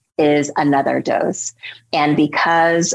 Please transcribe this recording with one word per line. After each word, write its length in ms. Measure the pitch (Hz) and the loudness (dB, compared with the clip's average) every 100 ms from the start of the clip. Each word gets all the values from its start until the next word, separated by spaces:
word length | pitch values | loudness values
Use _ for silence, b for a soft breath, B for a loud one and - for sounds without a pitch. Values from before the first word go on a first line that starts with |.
| _ - | _ 0
is 320 | 151 147 143 - | 2 2 0 -2
another 440 | 147 139 135 131 | 0 2 0 -2
dose. 520 | - - - - - B B B _ | -2 -2 -2 -4 -10 B B B _
And 240 | 160 151 151 | -2 0 2
because 800 | 147 - 165 165 165 170 170 | 0 0 0 2 2 2 -2